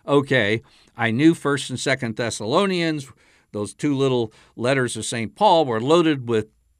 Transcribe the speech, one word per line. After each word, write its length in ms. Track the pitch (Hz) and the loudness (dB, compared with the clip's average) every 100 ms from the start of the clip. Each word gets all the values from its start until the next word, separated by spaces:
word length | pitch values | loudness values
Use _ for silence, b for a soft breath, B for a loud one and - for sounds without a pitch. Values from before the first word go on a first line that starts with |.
| - | 0
okay, 560 | 143 135 131 101 113 b b b - | 0 2 0 2 -2 b b b -6
I 140 | 113 | -2
knew 240 | 113 160 165 | 2 4 2
First 340 | 143 139 131 | 0 -4 -6
and 100 | 127 | -6
Second 360 | 147 131 117 107 | -4 -2 -4 -4
Thessalonians, 960 | 120 - 107 156 196 180 165 151 135 b b b b | -6 -6 -2 0 0 0 -2 -4 -10 b b b b
those 240 | 104 104 - | -8 -8 -4
two 200 | 156 135 | -2 0
little 380 | 135 123 113 b b - | 0 0 -2 b b -4
letters 420 | 120 135 123 113 | -2 0 -2 -4
of 80 | 107 | -6
Saint 300 | 120 107 - | -6 -6 0
Paul 300 | 208 165 147 | 4 4 2
were 140 | 110 | 0
loaded 480 | 127 170 160 147 117 | 2 4 4 0 0
with 200 | 113 104 _ _ | -2 -2 _ _